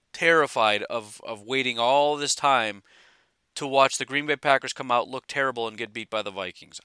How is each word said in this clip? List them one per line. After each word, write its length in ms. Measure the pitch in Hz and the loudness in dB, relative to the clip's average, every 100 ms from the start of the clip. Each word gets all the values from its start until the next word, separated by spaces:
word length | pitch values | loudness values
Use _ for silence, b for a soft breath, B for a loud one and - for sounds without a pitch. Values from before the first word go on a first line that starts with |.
| _ | _
terrified 720 | - 165 165 147 127 110 104 | -2 2 4 4 2 2 2
of, 360 | 104 117 104 - | -2 -8 -8 -14
of 180 | - 110 | -12 -12
waiting 360 | 104 135 127 117 | -4 -2 -2 0
all 380 | 117 143 147 147 | 4 4 4 0
this 180 | 143 | -2
time 480 | - 143 131 110 101 b b b b b b _ | 0 2 2 0 -6 b b b b b b _
to 120 | - 143 | -10 -2
watch 320 | 135 135 - | 4 4 2
the 80 | 127 | -4
Green 180 | 139 | -4
Bay 120 | 147 143 | -2 -2
Packers 360 | 147 135 127 | 2 2 0
come 180 | - 135 | -8 -2
out, 180 | 120 120 | 0 0
look 180 | 127 - | -8 -8
terrible, 420 | 143 135 120 113 | -2 -2 -2 -6
and 80 | 107 | -6
get 160 | 113 | -10
beat 160 | 110 110 | -10 -6
by 140 | 110 | -6
the 80 | 101 | -6
Vikings. 500 | 95 92 - - - | -8 -10 -12 -20 -20